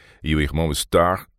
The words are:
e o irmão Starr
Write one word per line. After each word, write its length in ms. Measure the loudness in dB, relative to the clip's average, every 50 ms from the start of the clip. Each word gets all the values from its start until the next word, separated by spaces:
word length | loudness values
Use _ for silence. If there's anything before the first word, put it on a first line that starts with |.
| _ -20 -18 _
e 140 | -4 -2 0
o 60 | 0
irmão 280 | 0 0 -2 -2 -2 -2
Starr 560 | -2 -4 -4 0 2 2 4 2 0 -2 -6 -12 _